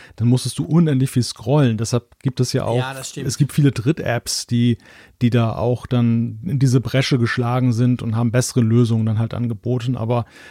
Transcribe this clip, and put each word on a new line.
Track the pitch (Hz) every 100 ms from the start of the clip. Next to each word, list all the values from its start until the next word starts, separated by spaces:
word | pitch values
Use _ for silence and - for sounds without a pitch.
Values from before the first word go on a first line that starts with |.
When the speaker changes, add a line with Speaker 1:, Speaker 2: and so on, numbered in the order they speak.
| - -
Speaker 1:
dann | 113
musstest | 123 123 -
du |
unendlich | 151 160 160 135 135
viel | -
scrollen. | 117 - 110 147 131 110
Deshalb | 113 120 - _
gibt | 139 -
es | 127
ja | 135
auch, | 98 120
Speaker 2:
Ja, | 131
das | 135 131
stimmt. | - 135
Speaker 1:
es | -
gibt | 143
viele | - 143
Dritt-Apps, | - 117 165 - 117 - - -
die, | 120 120 117 - - - -
die | 123
da | 120 117
auch | - 117 120 -
dann | 123 117 117 117 110
in | 113 135
diese | 135 123
Bresche | 113 131 135 135
geschlagen | 117 - 120 123 127
sind | 113 123 123
und | 117 110
haben | 120
bessere | 120 127 -
Lösungen | 113 117 120 117 110
dann | 107
halt | 113
angeboten. | - 120 110 120 123 117 127
Aber | 113 120 113 - -